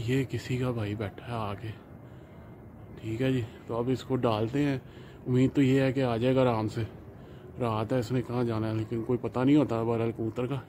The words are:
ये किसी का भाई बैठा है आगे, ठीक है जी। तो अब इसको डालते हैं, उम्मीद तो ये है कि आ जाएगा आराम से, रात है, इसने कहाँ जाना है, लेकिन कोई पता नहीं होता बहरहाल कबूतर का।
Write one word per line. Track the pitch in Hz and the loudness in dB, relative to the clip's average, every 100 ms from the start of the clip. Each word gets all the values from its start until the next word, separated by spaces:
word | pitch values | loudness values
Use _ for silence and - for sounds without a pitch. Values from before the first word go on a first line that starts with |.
ये | 117 131 | 0 0
किसी | 127 110 - 127 | 0 -4 -4 -2
का | 127 | -2
भाई | 117 104 | -2 -2
बैठा | 104 101 - | -2 -4 -6
है | 117 117 | -8 -4
आगे, | 104 98 110 - - - - - - - - - - - - - | -4 -6 -8 -12 -14 -18 -18 -18 -18 -18 -18 -18 -18 -18 -18 -12
ठीक | 110 113 | -6 -2
है | 131 | 0
जी। | 131 110 - - | 0 -2 -8 -6
तो | 117 | -2
अब | 123 | 0
इसको | 131 - 127 | -2 0 0
डालते | 123 107 113 139 | 2 2 2 2
हैं, | 143 131 - - - - 135 | 0 0 -6 -18 -18 -10 0
उम्मीद | 127 131 | 4 4
तो | 143 | 6
ये | 131 135 | 6 6
है | 135 | 4
कि | 131 | 2
आ | 127 113 | 2 2
जाएगा | 123 131 | 4 6
आराम | 127 113 107 | 6 4 0
से, | 117 107 - - - - - - - | -2 -6 -8 -16 -18 -18 -18 -14 -4
रात | 120 107 113 | 0 0 0
है, | 131 | 0
इसने | 113 131 | 0 -2
कहाँ | 117 120 | -2 -2
जाना | 120 110 110 | 0 0 0
है, | 110 | -2
लेकिन | 110 117 | -2 -4
कोई | 113 120 | -2 -2
पता | 117 120 | -2 2
नहीं | 131 151 | 6 6
होता | 113 113 | 4 2
बहरहाल | 113 117 117 | 2 2 0
कबूतर | 110 113 117 123 | -2 -4 -2 -2
का। | 139 | -4